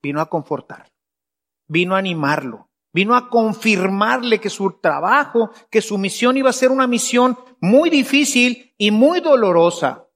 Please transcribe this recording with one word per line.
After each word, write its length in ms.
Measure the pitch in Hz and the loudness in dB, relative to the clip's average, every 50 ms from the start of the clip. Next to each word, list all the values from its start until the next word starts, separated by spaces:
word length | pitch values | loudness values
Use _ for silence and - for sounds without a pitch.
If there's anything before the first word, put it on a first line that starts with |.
Vino 200 | - 143 143 151 | -8 -6 -6 -6
a 80 | 160 - | -6 -4
confortarlo. 640 | - 165 139 _ 151 127 - _ - - - _ _ _ _ _ _ _ _ _ _ _ _ _ _ _ _ | -6 -8 -6 _ -8 -8 -8 _ -20 -20 -20 _ _ _ _ _ _ _ _ _ _ _ _ _ _ _ _
Vino 280 | _ 151 170 180 180 190 | _ -4 -2 -2 0 -2
a 40 | 190 | -2
animarlo. 640 | 196 190 175 160 147 139 151 151 139 127 110 104 - _ _ _ _ _ _ | -2 -4 -6 -4 -2 -2 -2 -2 -4 -10 -14 -14 -20 _ _ _ _ _ _
Vino 220 | 165 196 214 240 | -2 0 2 0
a 140 | 247 247 240 | 0 0 0
confirmarle 1080 | - 233 220 220 208 - - 226 214 180 185 190 190 196 208 226 247 262 233 240 220 208 | -2 0 0 0 -4 -4 -2 -2 0 0 0 -2 -2 -2 0 0 -2 -2 0 -2 -2 -2
que 100 | - 202 | -2 -8
su 300 | - - 196 190 - _ | -6 -4 -6 -6 -6 _
trabajo, 720 | - 170 151 143 160 190 240 285 285 285 - 233 226 214 - - _ _ | -2 -2 -2 0 0 0 0 0 0 0 -2 -2 -2 -2 -6 -20 _ _
que 120 | - 220 | -2 -2
su 180 | - - 208 196 | -2 -2 -6 -4
misión 360 | 196 190 - - 233 247 254 | -4 -4 -4 -2 0 0 0
iba 140 | 269 269 262 | 2 0 0
a 40 | 247 | 0
ser 180 | 247 254 254 | 2 0 0
una 160 | 262 262 262 | 2 2 0
misión 500 | 247 240 226 - - - 240 247 254 233 - - - _ _ | 0 0 -2 -2 0 0 2 2 2 0 -4 -12 -20 _ _
muy 320 | - 175 220 277 330 339 | 0 4 4 4 4 4
difícil 840 | 320 285 262 - - 277 294 - - 262 247 247 240 - - _ _ | 2 0 0 2 0 0 0 2 2 2 2 2 0 -4 -12 _ _
y 120 | _ 208 208 | _ 0 0
muy 300 | 208 214 247 302 349 359 | 4 4 4 4 2 2
dolorosa. 880 | 349 320 285 254 220 190 175 170 165 170 170 - 160 131 113 - _ _ _ | 2 2 2 2 4 2 4 4 2 2 0 -2 -4 -4 -4 -6 _ _ _